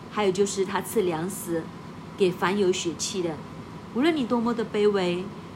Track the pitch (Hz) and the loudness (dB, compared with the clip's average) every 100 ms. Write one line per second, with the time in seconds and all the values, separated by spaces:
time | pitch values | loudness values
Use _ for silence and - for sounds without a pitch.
0 | - - 202 185 202 - 185 196 185 226 | -8 0 2 4 2 2 0 -2 -2 0
1 | 180 160 180 202 - 165 - - - - | 2 0 -2 -4 -4 -4 -4 -10 -14 -14
2 | - - 185 170 180 208 185 185 175 147 | -10 2 2 4 2 4 4 2 0 -4
3 | - 196 170 151 - - - - - 220 | -4 -2 -2 -4 -8 -12 -12 -14 -6 2
4 | 311 311 226 240 226 233 220 214 208 202 | 4 4 2 2 2 0 -2 2 4 4
5 | 180 175 196 - - | 2 0 -4 -10 -12